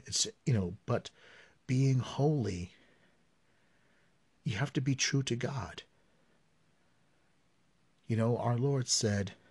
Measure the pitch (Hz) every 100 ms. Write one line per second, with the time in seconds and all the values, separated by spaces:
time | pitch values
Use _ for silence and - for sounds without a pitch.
0 | - - - - - 113 90 - - 120
1 | - - - - - _ - 127 135 131
2 | 107 - 147 151 104 90 90 - - _
3 | _ _ _ _ _ _ _ _ _ _
4 | _ _ _ _ - 98 139 147 135 131
5 | - 135 131 120 127 135 92 - - _
6 | _ _ _ _ _ _ _ _ _ _
7 | _ _ _ _ _ _ _ _ _ _
8 | - 113 113 120 113 120 135 139 123 -
9 | 110 101 95 - -